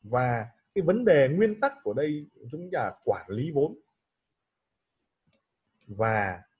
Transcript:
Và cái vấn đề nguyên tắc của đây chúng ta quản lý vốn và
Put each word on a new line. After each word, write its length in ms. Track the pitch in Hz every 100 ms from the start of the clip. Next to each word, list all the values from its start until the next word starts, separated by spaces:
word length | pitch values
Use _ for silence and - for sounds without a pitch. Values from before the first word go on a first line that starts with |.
Và 460 | 104 123 127 117 110 _ _ 202
cái 60 |
vấn 240 | 170 208 233
đề 240 | 156 131
nguyên 300 | 165 220 214
tắc 120 | 277 -
của 100 | 107
đây 340 | 110 151 151 147 _ 117
chúng 180 | 151 180
ta 200 | 175 107 - -
quản 200 | 98 -
lý 220 | 104 151
vốn 280 | 143 156 - _ _ _ _ _ _ _ _ _ _ _ _ _ _ _ _ _ _ _ _ -
và 540 | 101 110 110 98 90 _